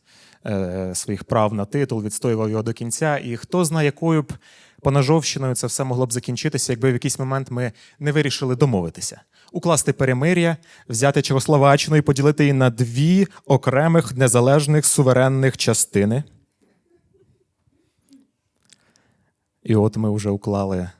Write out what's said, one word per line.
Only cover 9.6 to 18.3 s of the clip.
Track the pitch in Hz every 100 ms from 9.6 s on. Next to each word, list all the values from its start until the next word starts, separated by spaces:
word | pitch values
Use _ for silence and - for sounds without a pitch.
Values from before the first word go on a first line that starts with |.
| 170 143 -
перемир'я, | - 131 127 156 180 170 165 _ - -
взяти | 113 139 143
Чехословаччину | - 135 - 147 139 143 - 151
і |
поділити | 147 131 143 151
її | 143
на | 135 127
дві | 113 117 120 156 185 190 - -
окремих | 131 131 127 165 165 - 127
незалежних | 131 123 123 147 147 151 -
суверенних | - 131 127 131 135 131 -
частини. | - 113 - 101 101 123 - _ _ _ _ _ _ 349 _ _ _ _ _ _ _ _ _ _ _ - _